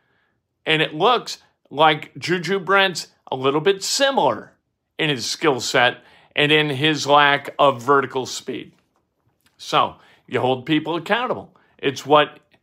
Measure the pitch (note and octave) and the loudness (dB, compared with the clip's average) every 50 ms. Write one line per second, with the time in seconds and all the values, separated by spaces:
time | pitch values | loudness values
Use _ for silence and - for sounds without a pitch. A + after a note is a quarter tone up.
0 | _ _ _ _ _ _ _ _ _ _ _ _ - D3+ D#3 D#3 D#3+ - - D3+ | _ _ _ _ _ _ _ _ _ _ _ _ -4 -2 0 0 0 -2 -2 0
1 | F3+ A3+ B3 A3 D#3 - - - _ _ _ _ _ - - C3+ D#3 D#3 D#3 D#3 | 2 2 2 0 -2 -6 -14 -16 _ _ _ _ _ -8 0 2 2 2 2 0
2 | D#3 - - - - C#3+ F3 F#3 E3 D3+ G3 G3 F3 D3+ G3 G3 G3 F#3+ F3 - | -4 -14 -16 -10 -6 -4 -4 -4 -2 -4 -4 -4 -2 0 2 2 2 0 -2 -6
3 | - - _ _ _ - - C3+ C3 C3+ C#3 D#3 D#3 G3 G3+ F#3+ - - - - | -12 -14 _ _ _ -8 -6 -2 0 0 0 2 2 0 0 0 -2 -4 -2 0
4 | C#4 C#4 C4+ A#3+ E3 C3+ A2 G2 - - _ _ _ _ _ _ _ _ _ - | 0 2 2 2 0 0 0 -2 -8 -18 _ _ _ _ _ _ _ _ _ -4
5 | D#3+ D#3 C#3+ A#2+ G#2+ - - - - D#3+ C3+ A#2+ A#2 - - C3+ B2 B2 A#2+ - | -2 -2 -2 -4 -4 -8 -6 -2 0 0 0 0 -2 -2 2 2 2 2 0 -2
6 | _ _ _ _ _ _ - - D3 D3 D3+ D3+ D3+ D3+ C#3 C3 C#3+ D#3 D#3 C#3 | _ _ _ _ _ _ -2 0 0 2 2 2 2 0 -2 -2 0 0 0 0
7 | C3 C3+ C#3+ D3 D3 C#3+ C#3+ C#3 - - - - D3 C#3+ C3+ A#2+ A#2 B2+ C#3+ C#3 | 0 4 4 6 6 6 4 2 -2 -6 -2 2 2 2 2 0 2 2 2 2
8 | C3+ B2+ C3 C3+ B2 A#2 - - - - B2 - - - _ _ _ _ _ _ | 2 0 -4 -6 -6 -6 -10 -12 -10 -10 -12 -12 -12 -16 _ _ _ _ _ _
9 | _ _ _ _ _ _ _ _ _ _ _ - - - - D3 A#2+ G#2 - - | _ _ _ _ _ _ _ _ _ _ _ -20 -8 -2 0 0 0 0 -4 -12
10 | _ _ _ _ _ - - - A#2+ B2+ C3 B2+ B2 - D#3 D#3 D#3 D3+ E3 - | _ _ _ _ _ -6 -4 -2 0 0 -2 -2 -2 -2 -2 -2 -2 -2 -6 -6
11 | - - G3+ A#3 B3 A#3+ F3+ - - - _ _ _ _ _ - - D3 C3 - | -4 -2 -2 -2 -2 -4 -6 -8 -10 -18 _ _ _ _ _ -6 -6 -6 -6 -4
12 | - C3 D3 D3+ D3 C#3+ - - _ _ _ _ | 0 4 4 4 4 2 -2 -18 _ _ _ _